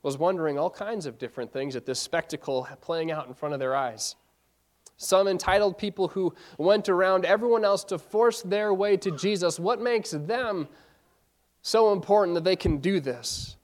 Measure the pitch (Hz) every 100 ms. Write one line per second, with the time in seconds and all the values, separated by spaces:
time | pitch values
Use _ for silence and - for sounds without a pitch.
0 | 143 139 170 190 160 143 175 - 208 220
1 | 147 117 120 - 117 131 139 127 - 127
2 | - 170 - 151 - 131 127 139 - 165
3 | 160 156 127 127 147 143 131 135 127 110
4 | - - _ _ _ _ _ _ - _
5 | - 190 196 185 - 196 208 180 208 190
6 | 180 196 180 - - - 165 214 208 180
7 | 190 190 170 196 240 233 208 196 - 175
8 | - 214 233 226 180 202 214 190 202 196
9 | 196 147 196 202 175 160 180 233 240 233
10 | - 151 151 233 240 190 143 - _ _
11 | _ _ _ _ _ _ - 226 220 196
12 | 180 208 185 170 170 185 175 147 165 196
13 | 135 120 - - - -